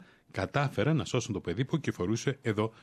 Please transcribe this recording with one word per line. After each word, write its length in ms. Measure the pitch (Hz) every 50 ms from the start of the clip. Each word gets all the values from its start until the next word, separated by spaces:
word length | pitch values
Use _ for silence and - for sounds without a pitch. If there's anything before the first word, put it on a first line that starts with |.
| - - - _ _ -
κατάφεραν 640 | - 95 95 - - 143 143 127 - - 101 143 160
να 100 | 131 95
σώσουν 280 | - - 123 - - 98
το 60 | 87
παιδί, 260 | - 87 85 104 135
που 140 | - - 147
κυφορούσε 580 | - 117 - - 90 95 110 113 - 143 127 -
εδώ 320 | - 117 101 104 107 113 - -